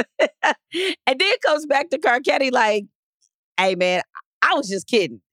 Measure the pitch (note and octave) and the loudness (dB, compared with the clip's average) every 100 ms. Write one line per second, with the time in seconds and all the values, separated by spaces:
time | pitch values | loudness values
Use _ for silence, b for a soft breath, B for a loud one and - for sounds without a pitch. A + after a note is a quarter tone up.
0 | A#3+ - D4+ - D#4 - _ E4+ F#4+ - | -4 -2 -2 0 -2 -2 _ -6 -4 -4
1 | - C4 F#4+ B4 C5 D4+ D4+ C#4 E4+ C4+ | -2 0 0 0 0 -2 0 -2 -2 -2
2 | D#4+ B3 C#4+ D4 C4+ B3 A3 G#3 G3+ _ | 0 0 0 0 0 2 2 0 -4 _
3 | _ _ _ _ _ - F#3+ F3+ F3+ F3+ | _ _ _ _ _ -2 0 2 0 0
4 | - - - _ D#4+ G#4 A3 F#3+ - A3 | -4 -12 -20 _ 0 0 -2 -6 0 2
5 | E3 A2+ _ | 2 -4 _